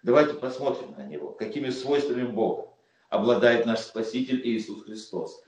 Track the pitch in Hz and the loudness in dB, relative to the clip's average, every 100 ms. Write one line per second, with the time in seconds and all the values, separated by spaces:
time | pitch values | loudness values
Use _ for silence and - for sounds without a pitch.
0 | 117 135 151 - 131 - 135 - - - | 6 6 6 0 -6 -2 -2 -2 -8 -14
1 | 101 73 73 - 107 147 131 123 135 143 | -12 -10 -10 -8 -6 -4 -4 -4 0 0
2 | 143 123 120 107 139 - - _ _ _ | 2 -2 -2 0 0 0 -8 _ _ _
3 | _ - 110 110 120 117 117 113 - 110 | _ 0 4 6 6 6 2 -2 -4 -6
4 | 113 123 127 127 117 110 104 101 107 107 | -4 -4 -2 0 0 -2 -4 -12 -12 -14
5 | - 90 80 - | -8 -8 -8 -12